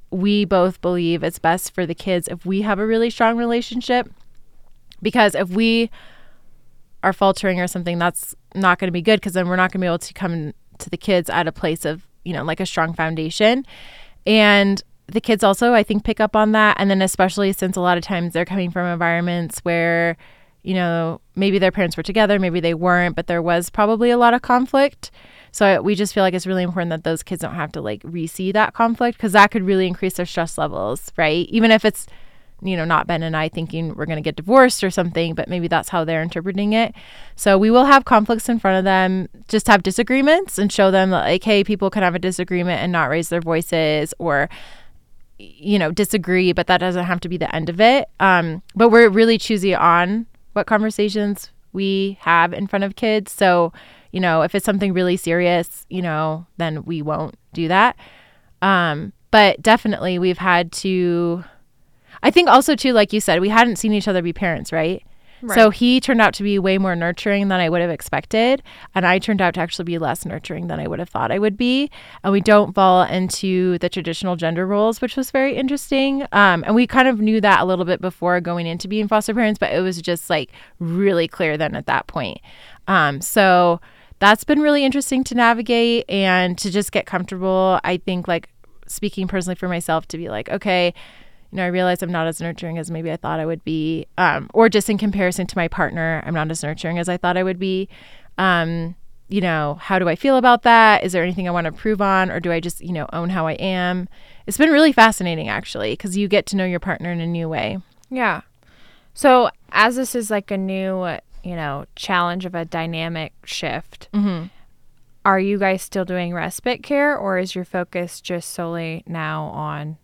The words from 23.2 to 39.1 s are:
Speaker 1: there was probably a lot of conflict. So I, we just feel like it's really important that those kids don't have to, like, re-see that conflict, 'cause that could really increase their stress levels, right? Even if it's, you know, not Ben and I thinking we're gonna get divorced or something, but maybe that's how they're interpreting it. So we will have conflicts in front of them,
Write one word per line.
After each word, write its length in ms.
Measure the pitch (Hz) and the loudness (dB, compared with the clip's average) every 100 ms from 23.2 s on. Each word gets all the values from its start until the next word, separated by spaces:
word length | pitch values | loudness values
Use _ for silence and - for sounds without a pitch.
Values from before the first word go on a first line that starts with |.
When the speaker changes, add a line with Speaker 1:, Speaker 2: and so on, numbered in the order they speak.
| 170 | -4
Speaker 1:
there 140 | 170 | -2
was 300 | 170 170 175 | 0 -2 -2
probably 400 | - 208 220 240 | 0 0 2 2
a 80 | 240 | 4
lot 160 | 240 | 4
of 80 | 240 | 2
conflict. 680 | - 247 262 269 285 - - - - - - | 2 0 2 2 0 -2 -20 -20 -20 -20 -14
So 140 | - | 0
I, 160 | 202 185 | 4 4
we 140 | 185 | 2
just 180 | 196 208 | -2 -2
feel 100 | 208 | 0
like 120 | 190 | 0
it's 120 | 180 185 | 0 -2
really 160 | 185 | -2
important 280 | 180 180 170 | -2 -4 -4
that 140 | 160 | -4
those 180 | 165 165 | -4 -6
kids 180 | - 180 | -6 -8
don't 140 | 160 | -8
have 180 | 170 151 | -8 -8
to, 80 | 160 | -8
like, 220 | 107 107 | -8 -8
re-see 480 | - 170 160 - 190 | -10 -8 -8 -6 -2
that 220 | 208 214 | 0 0
conflict, 440 | - 233 233 240 - | 0 0 0 -2 -2
'cause 140 | 214 | 0
that 180 | 202 208 | 4 4
could 120 | 226 | 4
really 240 | 185 190 185 | -2 0 -2
increase 280 | 180 185 | -4 -6
their 120 | - 175 | -6 -6
stress 320 | - 165 - | -6 -6 -4
levels, 520 | 151 - 101 127 - - | -6 -6 -6 -8 -8 -4
right? 300 | 160 160 - | 0 0 -2
Even 220 | 220 226 | 2 4
if 160 | 220 220 | 4 2
it's, 200 | - - - - - - - | -2 -8 -18 -20 -20 -20 -12
you 160 | 185 180 | -8 -4
know, 80 | |
not 220 | 160 160 - | 0 0 0
Ben 160 | 165 | -4
and 120 | 165 | -4
I 140 | 156 160 | -4 -4
thinking 460 | - 160 160 165 | -6 -8 -6 -8
we're 100 | - | -6
gonna 160 | 151 156 | -6 -6
get 160 | 151 151 | -6 -6
divorced 480 | 170 262 254 - | 2 4 4 2
or 60 | 190 | -4
something, 440 | 185 175 165 170 | -2 -2 -2 -4
but 140 | 165 - | -4 -6
maybe 200 | 180 170 | -4 -2
that's 200 | 170 - | -2 -2
how 160 | 180 | -4
they're 180 | 160 160 | -2 -2
interpreting 520 | 165 170 180 190 208 | -4 -6 -6 -4 0
it. 180 | 220 226 - - - - | 0 0 -4 -20 -20 -18
So 220 | - - 190 | -4 2 4
we 140 | 214 | 6
will 160 | 240 277 | 6 8
have 180 | 269 | 6
conflicts 460 | 262 226 214 226 - | 6 4 4 0 -2
in 80 | 233 | -2
front 180 | 190 190 | 0 2
of 80 | |
them, 440 | 190 190 185 | 2 2 2